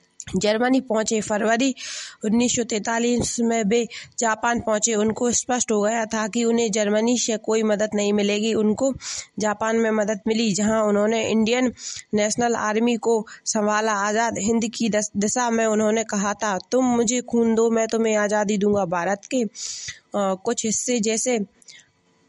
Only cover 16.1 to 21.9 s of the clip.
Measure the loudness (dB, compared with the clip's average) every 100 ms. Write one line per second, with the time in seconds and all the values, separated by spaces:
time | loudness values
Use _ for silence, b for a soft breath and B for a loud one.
16.1 | -2 -2 -2 -2 -4 0 2 2 2 2
17.1 | 0 0 2 4 4 4 2 0 0 2
18.1 | 2 2 0 0 2 2 2 0 -2 -2
19.1 | -4 -4 -2 -2 B B B B B B
20.1 | -2 -2 -2 -4 -4 -4 -4 -2 0 0
21.1 | -2 -2 -2 -4 _ B B B